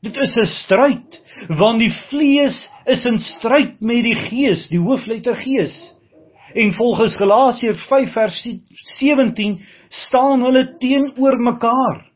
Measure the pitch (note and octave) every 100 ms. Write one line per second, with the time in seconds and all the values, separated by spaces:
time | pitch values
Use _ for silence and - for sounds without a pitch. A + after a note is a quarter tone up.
0 | A3 C4+ B3+ A#3 G3+ - - F#3+ C#4+ -
1 | - - _ - - D#3 G#3+ A3+ A3+ A3+
2 | - C#4+ D4 C#4+ C#4+ - - - - A#3
3 | B3 A3 - - A#3 C#4 - - A3 A#3+
4 | A#3 A3 - A#3+ C#4 F3+ - F3 F3 C4
5 | - A3+ B3 A3+ C4 C4+ D#3 - - _
6 | _ _ _ _ - - G#3 F3+ A#3+ F#3
7 | A3 - G3 G#3+ C4 A#3+ A#3 F#3 - C4+
8 | C4 - A3 - A#3+ - _ - - -
9 | C4+ C#4+ A#3+ - G#3 G3 - - _ -
10 | - B3 C4+ C4+ B3 C4 B3+ - B3+ C#4
11 | C#4 B3 C4+ B3+ A#3+ A#3+ A#3 B3+ B3 -
12 | -